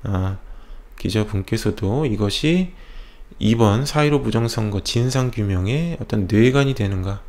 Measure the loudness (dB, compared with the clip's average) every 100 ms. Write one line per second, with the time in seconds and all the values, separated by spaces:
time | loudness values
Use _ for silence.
0 | -2 -2 -2 -4 -10 -16 -14 -16 -16 -8
1 | -2 -2 0 -2 -2 -2 -2 -2 -2 0
2 | 0 0 0 0 2 2 0 -6 -18 -16
3 | -18 -18 -20 -2 2 6 6 4 2 2
4 | 2 2 2 0 0 0 -2 -2 -2 0
5 | 0 0 -2 0 0 0 0 0 -2 -6
6 | -4 -2 2 4 6 4 2 0 -2 -2
7 | -4 -6